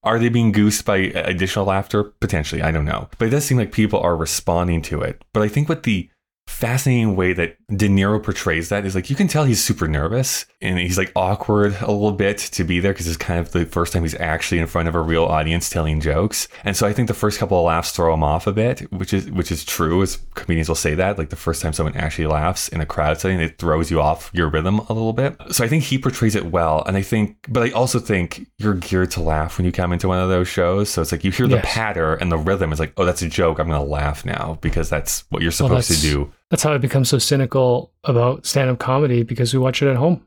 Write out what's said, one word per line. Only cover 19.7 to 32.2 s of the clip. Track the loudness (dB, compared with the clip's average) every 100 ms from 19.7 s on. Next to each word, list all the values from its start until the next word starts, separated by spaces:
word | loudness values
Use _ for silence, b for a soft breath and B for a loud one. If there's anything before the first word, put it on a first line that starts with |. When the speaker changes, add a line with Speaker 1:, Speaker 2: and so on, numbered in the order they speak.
| -2 2 2
Speaker 1:
as | 0 -2 -10 -12
comedians | -2 -2 0
will | 0
say | 0 0
that, | 0 -2
like, | -6
the | -6
first | -4 -4
time | -4
someone | -2 -4 -2
actually | -6 -2 -2
laughs | 0 0 -2 -6
in | -6
a | -4
crowd | -2 0 0
setting, | 0 0
it | -2 -2
throws | 0 0 2
you | 2
off | 2 0 -4
your | -2 0
rhythm | 0 0 -2 -2
a |
little | -4 -2
bit. | 0 -2 -4 -6
So | -2
I | 0
think | 0 0
he | 0
portrays | 0 0 0 2
it | 0
well. | 0 2 2 0
And | -2
I |
think, | 0 0 0 -4 -4
but | 0
I | 0
also | 0 0 0
think | 0 0 0 -6 -16 _
you're | -2
geared | -2 0 0 0
to | 0
laugh | 0 0 -2 0
when | -2
you |
come | 0 -2
into | 0 0
one | 0
of | 2
those | 2 0
shows. | 0 2 2 0
So | -2
it's | -2
like | 0
you | -2
hear | 2 2
the | 2
Speaker 2:
Yes. | 2
Speaker 1:
patter | -2 -2 -2 -2
and | 0